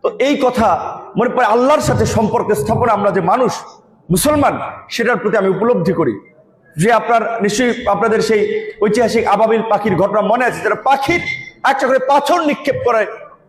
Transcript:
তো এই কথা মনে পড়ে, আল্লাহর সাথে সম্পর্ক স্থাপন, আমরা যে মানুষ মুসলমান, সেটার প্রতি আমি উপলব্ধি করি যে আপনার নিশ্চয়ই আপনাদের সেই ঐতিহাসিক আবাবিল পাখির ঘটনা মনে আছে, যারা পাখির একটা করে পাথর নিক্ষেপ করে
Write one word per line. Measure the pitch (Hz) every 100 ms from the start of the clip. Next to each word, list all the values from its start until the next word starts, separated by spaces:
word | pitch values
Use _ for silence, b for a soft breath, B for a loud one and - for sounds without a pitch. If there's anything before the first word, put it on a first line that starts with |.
তো | - -
এই | 269 269
কথা | 247 214 220 165 - - - -
মনে | 240
পড়ে, | -
আল্লাহর | 233 233 262 302
সাথে | - 233
সম্পর্ক | 226 - 220 240 196
স্থাপন, | 214 208 220 247
আমরা | 202 202
যে | 190
মানুষ | 175 233 240 - - - _ _ -
মুসলমান, | 180 294 302 262 - - - -
সেটার | - 226 220
প্রতি | 202 214
আমি | 190
উপলব্ধি | 185 226 214 165
করি | 156 143 98 - _ _ _ _ 151
যে | 202
আপনার | 226 220 233 214 -
নিশ্চয়ই | 202 - 247 233 208
আপনাদের | 202 220 226
সেই | - 214 - - - -
ঐতিহাসিক | 208 220 220 233
আবাবিল | - - 220 226 -
পাখির | 208 220
ঘটনা | 165 196 208
মনে | 196 240
আছে, | 247 165
যারা | 208
পাখির | 202 262 269 302 349 - - - - 254
একটা | 262 262
করে | 262
পাথর | 254 277 285 349
নিক্ষেপ | 311 - - -
করে | 233 226 202 - - -